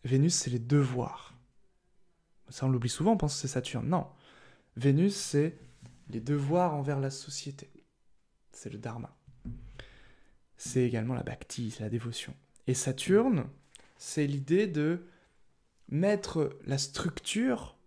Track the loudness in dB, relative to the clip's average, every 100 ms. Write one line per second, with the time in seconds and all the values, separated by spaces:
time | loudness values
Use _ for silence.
0 | 2 4 4 2 0 -4 4 4 4 0
1 | -4 -8 -16 -20 _ _ _ _ _ _
2 | _ _ _ _ -18 -2 2 2 0 2
3 | 2 4 2 -2 -4 -4 -4 -4 0 0
4 | -2 -14 -20 -20 -20 -20 _ 0 4 6
5 | 4 2 0 0 0 -4 -20 -20 -20 -20
6 | -10 -8 -2 0 2 2 2 0 -2 0
7 | -2 -4 -10 -10 -10 -14 -20 -20 _ _
8 | _ _ _ _ _ -16 -12 -10 -8 -8
9 | -12 _ -20 -16 -12 -12 -14 -16 -18 -20
10 | -20 -20 -20 _ _ -14 -2 0 2 0
11 | -2 -4 -6 -8 -10 -6 -6 -6 -4 -4
12 | -4 -8 -10 -16 _ -8 -2 0 -2 -2
13 | 4 4 6 2 0 -12 _ -20 -20 _
14 | -6 0 0 0 2 2 2 2 2 0
15 | -6 -20 _ _ -20 _ _ _ -4 2
16 | 4 2 0 0 -2 -2 -4 -2 -2 -4
17 | -4 -4 -4 0 0 0 -6 -18